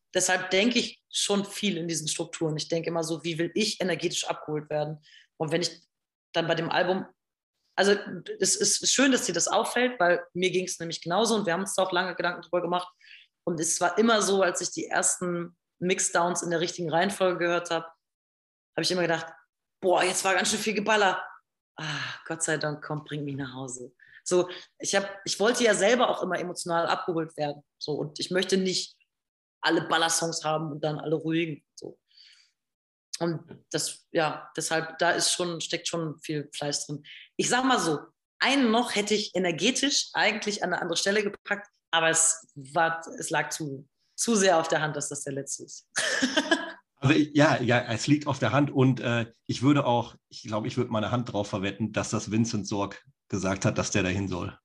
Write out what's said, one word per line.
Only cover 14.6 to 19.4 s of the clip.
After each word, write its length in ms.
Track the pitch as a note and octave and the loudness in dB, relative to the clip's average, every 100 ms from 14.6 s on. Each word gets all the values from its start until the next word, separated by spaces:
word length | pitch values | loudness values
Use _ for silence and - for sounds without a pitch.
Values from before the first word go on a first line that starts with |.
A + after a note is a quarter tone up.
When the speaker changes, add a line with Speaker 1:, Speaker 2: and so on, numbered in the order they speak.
Speaker 1:
ich 100 | F3+ | -4
die 140 | - - | -6 -2
ersten 680 | F3 F#3 - F3+ F3 E3+ _ _ _ | 0 0 0 -2 -4 -6 _ _ _
Mixdowns 640 | F3+ F#3+ - F3 F3 F3 | -2 0 0 2 2 0
in 80 | E3+ | 0
der 120 | E3 | 0
richtigen 280 | F3 - E3 | 0 -2 0
Reihenfolge 500 | D#3+ F#3+ G3 F#3 F3 | 2 2 2 0 2
gehört 300 | F3 F3 F3 | 0 0 0
hab, 120 | E3 - _ _ _ _ _ _ _ _ - | -4 -4 _ _ _ _ _ _ _ _ -4
hab 40 | |
ich 80 | E3 | 0
immer 100 | F3+ | 0
gedacht, 260 | E3 D#3+ - - | 2 0 -4 -16